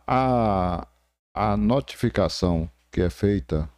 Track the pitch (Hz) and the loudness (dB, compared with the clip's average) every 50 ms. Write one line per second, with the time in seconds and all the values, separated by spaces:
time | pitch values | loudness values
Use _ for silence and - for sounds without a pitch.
0 | - - 127 131 131 127 123 120 113 107 98 95 90 90 85 85 - - _ _ | -6 -2 -2 0 0 2 2 2 2 2 2 0 0 0 -2 -4 -6 -12 _ _
1 | _ _ _ _ _ _ - - 104 107 104 104 104 107 127 139 - - - - | _ _ _ _ _ _ -6 -2 -2 0 0 2 2 2 2 0 -2 -4 -8 -2
2 | - 113 - 104 92 82 - - 92 90 85 80 82 82 - _ _ _ - 95 | -2 -2 0 2 0 0 0 -2 0 0 0 0 -2 -4 -10 _ _ _ -4 -2
3 | 90 85 - - 104 101 101 95 - - 80 78 76 73 - | -2 -2 -2 0 0 0 0 0 -2 -2 -4 -4 -4 -4 -8